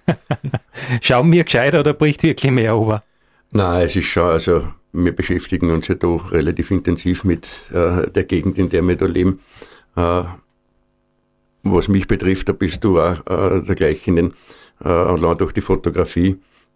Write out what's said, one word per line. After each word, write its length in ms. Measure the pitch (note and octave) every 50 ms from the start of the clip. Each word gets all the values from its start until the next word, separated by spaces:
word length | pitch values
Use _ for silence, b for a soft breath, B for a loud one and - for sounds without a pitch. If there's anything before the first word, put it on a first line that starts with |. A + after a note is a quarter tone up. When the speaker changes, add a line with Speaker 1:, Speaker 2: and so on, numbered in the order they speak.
| -
Speaker 1:
<laughs> 960 | - - - _ - D#3 - - C3+ - - _ _ - - - - B2 A2+
Schauen 300 | - - B2+ B2 D3 E3+
wir 120 | E3 F3 E3
gescheit 300 | - - A#2 B2+ C#3+ E3+
oder 200 | D3+ C#3 D3+ C#3+
bricht 280 | - D#3 D3+ C#3+ - -
wirklich 260 | D#3+ B2+ - - C#3
mehr 220 | B2+ B2 A2 A2
runter? 300 | A2+ G#2+ A2 A2 G#2+ G#2 _ _ _ _ _ _ _ _ _ _
Speaker 2:
Nein, 340 | - G#2 F#2+ F2 F2 F2+ E2+
es 100 | D#2+ -
ist 100 | F#2 D2+
schon, 180 | - - F2 E2+
also 420 | F2 E2 D#2+ - F2+ E2+ D#2+ - - - - _ _
wir 220 | - F2 F2 E2+ -
beschäftigen 560 | - F2+ - F#2 F2 - - F#2+ E2+ F2 E2
uns 180 | E2 E2 - -
ja 60 | F2+
doch 380 | - - F2 E2+ E2 F2 F#2
relativ 380 | E2+ D#2+ C#2+ E2+ D#2+ - E2 -
intensiv 520 | G2 F2 - F2 E2+ - - F2+ F2+ -
mit, 260 | - F#2 E2 D#2+ - - - - - -
äh, 400 | - F2 E2+ E2+ F2+ F2 - -
der 140 | - G2 F2+
Gegend, 340 | - F#2+ E2 - F#2+ - G2
in 120 | F#2 F2
der 120 | F#2 E2+
wir 140 | F2+ F2+ F2+
da 100 | - F#2+
leben. 340 | F2+ F2+ F2+ F2+ F#2 F#2 B B B B B B B B B B B -
Äh, 280 | F2 F2 E2+ F2 F2 F2 F2 F2+ - _ _ _ _ _ _ _ _ _ _ _ _ _ _ _ _ _ _ _ _ _ _ _ _
was 260 | - G2 F#2 E2+ - G#2
mich 200 | G2 F#2+ - -
betrifft, 400 | G#2 F2+ - F#2 F#2+ F#2 - G2+
da 40 |
bist 300 | - - G2+ D#2+ E2 -
du 160 | - G2+ F2+ E2
auch, 260 | D#2+ F2 F2 D2+ -
äh, 340 | - F#2 E2 G2 F2 F#2 F2+
der 120 | - F#2+ F2+
gleiche 360 | - F2 D2 - - - -
in 60 | F2
den, 160 | E2+ E2+ D#2+ B B B B B B B B B _
äh, 60 | - F#2
allein 480 | F2 E2+ F2+ - F2+ D#2+ E2+ E2 E2
durch 160 | - F2+ D#2
die 80 | - G2+
Fotografie. 800 | - - F#2+ - - E2+ - F2 E2 - - E2+ F2+ F#2+ G2 - b b b b b b _